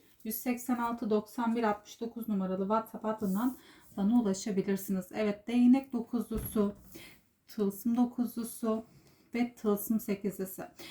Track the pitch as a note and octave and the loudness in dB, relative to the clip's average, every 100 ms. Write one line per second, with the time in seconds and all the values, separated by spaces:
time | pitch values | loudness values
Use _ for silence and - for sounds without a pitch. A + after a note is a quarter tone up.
0 | - _ A3 G#3+ B3+ A#3+ - A#3+ A#3 A#3 | -20 _ -8 -4 -4 -4 -2 -2 -2 -2
1 | A3 G#3+ G#3+ - A#3 A#3 A3 G#3 - - | 0 0 0 -2 0 2 0 0 -6 -10
2 | A#3 A#3 A3+ G3 F#3 F#3 G3 A3 G#3+ G#3+ | -10 -6 -4 -2 0 -2 0 0 -2 -6
3 | G#3+ A3 G3 F#3+ B3+ B3+ - - - - | -6 -2 0 0 0 -2 -12 -20 -12 0
4 | G3 A#3+ G#3+ F#3+ A3+ F#3+ F#3+ G3 - F#3+ | 4 4 4 0 -2 -2 0 -2 -2 -4
5 | F#3 - G#3+ G3+ - A#3+ B3 C4+ C4+ A#3+ | -4 -2 -2 -2 0 6 8 8 4 -4
6 | A3+ A#3 G3+ A3 - A3 G2+ - - - | -2 -4 -2 -4 -2 0 0 -2 -14 -20
7 | - - _ _ - - G3+ G3 A#3+ A#3 | -20 -20 _ _ -12 -2 -2 0 0 2
8 | B3 - A3 - A3+ - A3+ A3 - - | 2 2 -4 -4 -8 -4 -2 -2 -4 -18
9 | - _ _ A#3+ A#3+ - G#3+ G3+ - A3 | -20 _ _ -2 -2 0 0 0 0 -2
10 | - G3 G3+ F#3 F#3+ - - - - | 0 -2 -2 -4 -8 -8 -14 -14 -16